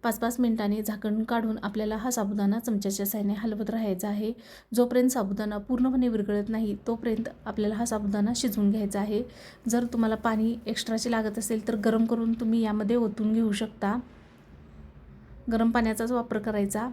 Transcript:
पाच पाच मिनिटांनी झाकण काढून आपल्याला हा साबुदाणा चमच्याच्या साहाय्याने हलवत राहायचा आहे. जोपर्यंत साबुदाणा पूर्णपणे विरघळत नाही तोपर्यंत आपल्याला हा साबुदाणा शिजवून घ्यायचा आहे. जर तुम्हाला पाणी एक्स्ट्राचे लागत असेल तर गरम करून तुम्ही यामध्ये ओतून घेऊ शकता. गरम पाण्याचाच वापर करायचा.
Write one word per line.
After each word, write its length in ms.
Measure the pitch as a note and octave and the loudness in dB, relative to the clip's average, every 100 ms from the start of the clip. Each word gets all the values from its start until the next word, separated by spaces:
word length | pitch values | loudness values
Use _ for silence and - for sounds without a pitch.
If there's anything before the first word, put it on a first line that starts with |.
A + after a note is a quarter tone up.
पाच 160 | A#3+ A3 | -2 -2
पाच 220 | A#3 A#3+ | -2 0
मिनिटांनी 420 | A#3+ A3+ G#3 G#3 | 2 2 0 0
झाकण 400 | G#3+ G#3+ G#3+ G#3+ | -2 -4 -2 0
काढून 360 | A3 A#3 A3 A3 | 0 0 0 -2
आपल्याला 340 | G#3 G#3+ G#3+ G#3+ | -4 -4 -4 -2
हा 140 | B3 | -2
साबुदाणा 480 | A#3+ G3+ G#3 G3+ G#3+ | -2 -2 2 2 2
चमच्याच्या 480 | A#3+ G#3 G3+ G3 G3+ | 0 -2 -2 -2 -2
साहाय्याने 320 | G#3+ G3+ G3+ | -2 -2 0
हलवत 320 | A3+ G#3 G#3+ | -2 -2 -2
राहायचा 380 | A3+ A3 F#3 G#3 | -2 0 -2 -2
आहे. 240 | G#3 G#3+ A#3 - - _ | -2 -2 -6 -12 -20 _
जोपर्यंत 340 | A#3 A#3+ B3 B3+ | 2 4 6 4
साबुदाणा 500 | B3+ G3+ G3+ G#3+ G#3 | 2 -2 -2 -2 -4
पूर्णपणे 500 | G3+ B3 B3+ B3+ B3 | -2 2 4 4 2
विरघळत 400 | A3 G3+ G#3 G#3 | 2 0 0 0
नाही 280 | A3 A3 G3+ - | -2 -2 -2 -4
तोपर्यंत 420 | A#3 A#3+ A3 A3+ - | -2 -2 -2 -4 -8
आपल्याला 300 | A3 G#3+ G#3 | -8 -2 -2
हा 100 | G#3+ | 0
साबुदाणा 480 | A#3 G#3+ F#3+ G#3 G#3 A#3+ | -2 0 0 2 2 2
शिजवून 340 | B3 G3+ G3+ | 0 2 2
घ्यायचा 300 | A3 G3+ G3+ | 2 0 -2
आहे. 220 | G3+ G#3+ B3 - - - - | 0 -2 -2 -10 -20 -8 0
जर 160 | A#3+ | 0
तुम्हाला 300 | A#3+ A#3 A3 | 0 0 0
पाणी 420 | G#3+ A3+ A3 A3 A#3 - | 2 0 2 0 -2 -4
एक्स्ट्राचे 440 | A3+ - A3 A#3 | -6 -2 -2 0
लागत 280 | A3+ G#3+ G#3+ | 0 0 -4
असेल 300 | G#3+ A3 G#3+ | -2 -2 -2
तर 80 | A#3 | 0
गरम 280 | G#3+ A3+ | 2 4
करून 280 | A3+ A#3 A3+ | 2 2 0
तुम्ही 280 | A3+ A3+ A3+ | 0 2 2
यामध्ये 360 | A3 G#3+ G#3 A#3+ | 2 0 2 2
ओतून 360 | A3 G#3 G#3+ | 2 0 2
घेऊ 200 | A3 A3 | 2 2
शकता. 460 | G3+ A3 - G3+ A#3 B3+ - - - - - - - - - - - - - - | 0 -2 -2 -2 -2 -4 -16 -20 -20 -20 -20 -20 -20 -20 -20 -20 -20 -20 -12 -2
गरम 180 | A3+ A3+ | 2 4
पाण्याचाच 420 | A#3+ A3+ A3 A3+ | 4 2 0 0
वापर 260 | B3 A#3+ A3 | -2 0 -2
करायचा. 520 | G#3+ G#3+ G3 G#3+ A#3+ | -2 0 0 -2 -4